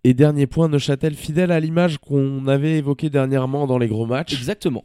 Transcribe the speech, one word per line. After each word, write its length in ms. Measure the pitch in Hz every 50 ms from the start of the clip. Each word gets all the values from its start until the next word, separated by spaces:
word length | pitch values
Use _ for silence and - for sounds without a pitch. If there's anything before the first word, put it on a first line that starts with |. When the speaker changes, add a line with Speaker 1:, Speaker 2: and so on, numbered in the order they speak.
| -
Speaker 1:
Et 100 | 123 127
dernier 340 | 123 147 151 147 143 139
point, 220 | 131 - 160 165 160
Neuchâtel, 460 | 147 143 - - 143 135 - 156 147
fidèle 360 | - - - 151 160 180 175
à 80 | 175 160
l'image 380 | 160 160 160 170 180 175 151 139
qu'on 480 | - - 143 139 135 135 139 135 135
avait 300 | 135 139 139 143 156 160 156
évoquée 300 | 143 139 143 - - 156
dernièrement 580 | 143 139 131 131 135 131 127 131 135 143 147
dans 120 | 135 127 123
les 100 | 120 110
gros 160 | 107 110 117
matchs. 300 | 113 120 135 160 - 143
Speaker 2:
Exactement. 500 | 131 120 143 208 - - 180 127 104 -